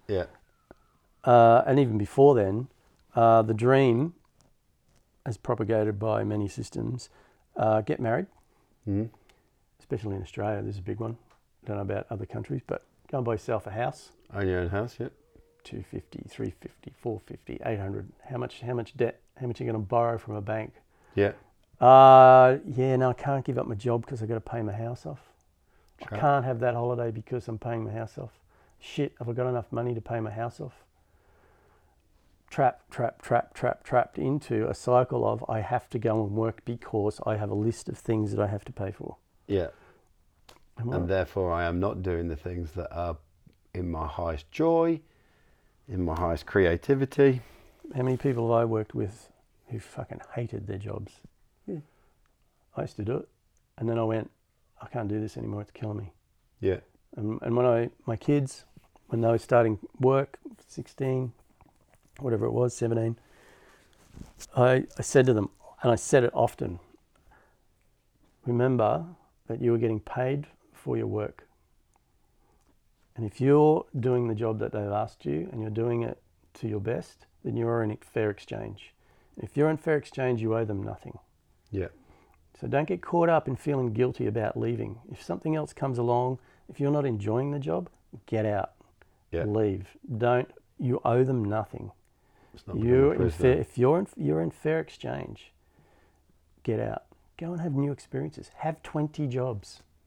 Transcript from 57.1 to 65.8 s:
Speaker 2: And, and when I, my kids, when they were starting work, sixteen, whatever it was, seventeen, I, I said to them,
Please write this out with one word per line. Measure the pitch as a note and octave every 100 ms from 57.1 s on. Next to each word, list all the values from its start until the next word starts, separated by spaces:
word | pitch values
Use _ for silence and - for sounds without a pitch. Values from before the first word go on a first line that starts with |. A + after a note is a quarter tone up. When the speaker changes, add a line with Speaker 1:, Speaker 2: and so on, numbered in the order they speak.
| -
Speaker 2:
And, | G#2+ A2
and | - A#2
when | B2
I, | A#2 A#2 - -
my | A2+
kids, | - C#3+ C3 - - - _ _ -
when | A#2
they | A2+
were | A#2
starting | - B2 A2+ G#2 - -
work, | B2+ C3+ C#3 - D4 A#3 _
sixteen, | - C3 - C3+ C3 B2+ - _ _ _ _ _ _ _ -
whatever | C3+ A2 A2+
it |
was, | A#2 B2
seventeen, | - A#2 A#2 A2+ A#2 _ - - - - - _ _ _ - - - - -
I, | B2 C3 - -
I |
said | B2 C#3+ B2+
to |
them, | A2 G2+ - - -